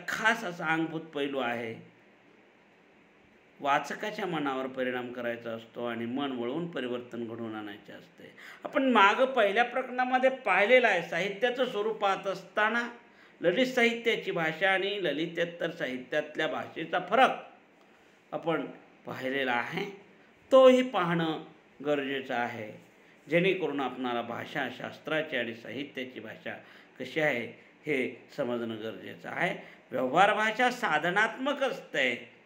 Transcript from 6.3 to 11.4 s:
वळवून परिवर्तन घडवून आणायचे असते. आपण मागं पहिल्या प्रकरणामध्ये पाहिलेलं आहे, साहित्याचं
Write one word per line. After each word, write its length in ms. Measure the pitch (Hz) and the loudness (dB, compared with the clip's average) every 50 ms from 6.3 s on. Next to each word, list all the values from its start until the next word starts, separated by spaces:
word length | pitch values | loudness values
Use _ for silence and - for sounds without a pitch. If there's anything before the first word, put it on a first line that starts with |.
| 131 | -4
वळवून 380 | 120 120 123 139 165 175 170 | -4 -4 -4 -4 -4 -6 -6
परिवर्तन 540 | 170 143 127 123 123 123 120 - - 117 117 | -6 -6 -4 -4 -6 -6 -8 -10 -10 -8 -8
घडवून 300 | 113 117 117 120 113 110 | -8 -8 -8 -8 -8 -8
आणायचे 380 | 110 104 101 104 104 - - - | -8 -10 -12 -14 -16 -18 -18 -18
असते. 400 | - - - - - 101 - - - - - - - - | -20 -20 -20 -20 -20 -20 -20 -20 -20 -20 -20 -16 -14 -12
आपण 180 | - - 294 269 | -4 0 2 4
मागं 420 | 262 240 214 196 202 220 226 262 | 6 8 10 10 8 8 6 4
पहिल्या 400 | 254 - 247 208 196 196 226 240 | 4 4 4 4 4 4 2 2
प्रकरणामध्ये 640 | 233 - 262 254 247 247 254 254 254 254 254 254 262 | 2 0 -4 -4 -2 -2 -2 0 2 2 4 4 4
पाहिलेलं 580 | 262 262 - 202 180 185 202 226 247 254 240 220 | 2 2 0 2 4 4 6 6 8 6 6 6
आहे, 140 | 196 170 170 | 4 2 0
साहित्याचं 640 | - 180 170 185 202 202 - | -2 -2 -2 -2 -2 -2 0